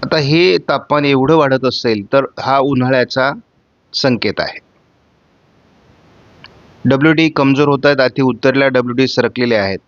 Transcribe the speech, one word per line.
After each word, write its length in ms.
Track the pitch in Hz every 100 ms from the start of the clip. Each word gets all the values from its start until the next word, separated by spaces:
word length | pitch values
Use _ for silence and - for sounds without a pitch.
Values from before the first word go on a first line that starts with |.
आता 140 | 135 160
हे 400 | 139 156 180 180
तापमान 480 | - 139 - 147 143
एवढं 300 | 139 135 160
वाढत 300 | 139 131 127
असेल 400 | 120 120 107 101
तर 120 | 139 135 -
हा 200 | - 139
उन्हाळ्याचा 720 | 139 135 127 131 120 - 131 185 - _ _ _ _
संकेत 400 | - 139 117 104 92
आहे. 200 | - - _ _ _ _ _ _ _ _ _ _ _ _ _ _ _ _ _ _ - - _ _ 127
डब्ल्यूडी 440 | 135 151 160 160
कमजोर 380 | 151 139 135 143
होत 180 | 139 147
आहेत, 140 | 139
अति 220 | 127 -
उत्तरेला 460 | 131 113 135 131 139
डब्ल्यूडी 400 | 127 123 123 131
सरकलेले 480 | - 117 123 123 113
आहेत 240 | 98 95